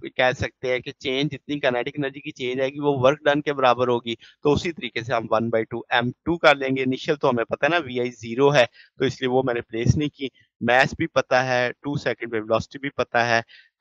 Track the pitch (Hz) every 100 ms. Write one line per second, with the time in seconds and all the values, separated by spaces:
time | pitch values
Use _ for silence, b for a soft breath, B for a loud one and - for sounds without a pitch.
0 | 131 - 127 131 123 - 127 123 139 -
1 | 135 131 147 135 - 147 139 120 123 147
2 | 139 139 151 147 123 127 135 147 143 139
3 | 127 151 147 147 147 143 127 120 123 120
4 | 117 113 B B 147 135 180 156 123 117
5 | 113 117 110 110 113 113 113 117 - 123
6 | 120 - - 170 160 139 131 135 131 131
7 | - 151 143 120 113 120 143 170 135 123
8 | 123 123 117 117 143 147 117 - _ _
9 | 135 - 131 127 127 120 - 113 123 156
10 | 147 - 135 b b _ 117 123 147 -
11 | 165 131 - 127 131 123 123 - 143 147
12 | 135 113 117 113 107 110 - 139 139 -
13 | 123 120 117 117 - b b _